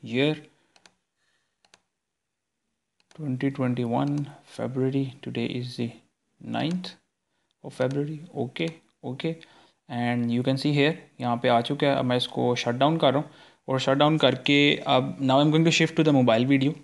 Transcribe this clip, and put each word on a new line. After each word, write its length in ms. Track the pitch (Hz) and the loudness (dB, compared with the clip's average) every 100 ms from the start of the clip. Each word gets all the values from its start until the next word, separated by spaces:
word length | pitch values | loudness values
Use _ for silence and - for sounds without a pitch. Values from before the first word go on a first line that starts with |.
year 340 | 117 120 143 156 - _ _ _ _ _ _ _ _ _ _ _ _ _ _ _ _ _ _ _ _ _ _ _ _ _ _ | -4 -2 0 -2 -10 _ _ _ _ _ _ _ _ _ _ _ _ _ _ _ _ _ _ _ _ _ _ _ _ _ _
twenty 360 | - 151 127 139 | -12 -8 -4 -4
twenty-one 680 | 135 127 123 120 120 143 147 139 - _ | -2 -4 -2 -2 -2 -2 -2 -6 -12 _
February, 500 | - 117 131 131 135 135 - | -10 -8 -2 -2 -2 -4 -8
today 220 | 123 123 120 123 | -10 -6 -6 -6
is 180 | 123 - | -8 -8
the 140 | 117 - _ _ _ _ | -8 -8 _ _ _ _
ninth 480 | 113 117 143 180 180 - _ _ _ _ _ _ | -8 -4 -4 -4 -8 -18 _ _ _ _ _ _
of 100 | 143 | -20
February। 440 | 131 127 139 147 156 170 147 | -4 -4 -2 -6 -8 -14 -8
ओके, 320 | 123 - 165 160 _ _ | -8 -6 -8 -8 _ _
ओके, 300 | 131 127 165 165 - - _ _ _ | -14 -8 -6 -8 -14 -20 _ _ _
and 440 | 120 120 120 120 | -4 -2 -2 0
you 100 | 120 127 | 0 0
can 100 | 135 | 0
see 140 | 151 | 0
here, 220 | 143 143 165 - _ | 2 2 0 -12 _
यहाँ 160 | 123 120 | -4 -2
पे 60 | 123 | 2
आ 120 | 120 | 2
चुका 260 | 117 143 143 | 0 0 0
है। 100 | 135 | 2
अब 80 | |
मैं 120 | 123 123 | 0 -2
इसको 380 | - - 123 123 | -2 -2 -2 -2
शट 100 | 120 | -2
डाउन 220 | 120 139 165 | 0 2 4
कर 140 | 151 | 2
रहा 100 | 131 | 2
हूँ 80 | 147 - - _ - | -4 -14 -20 _ -4
और 120 | 131 | -2
शट 160 | 131 135 | 0 4
डाउन 200 | 147 156 | 4 4
करके 400 | 135 127 - 143 143 147 - | 2 2 2 4 4 2 2
अब 280 | 131 135 - | 0 0 -4
now 180 | 135 135 | 2 4
I'm 120 | 151 | 4
going 120 | 156 165 | 4 2
to 40 | 156 | 2
shift 160 | 160 - | 0 2
to 120 | 156 | 4
the 60 | 139 | 4
mobile 300 | 127 135 123 | 4 4 2
video 200 | 139 135 151 | 2 0 -4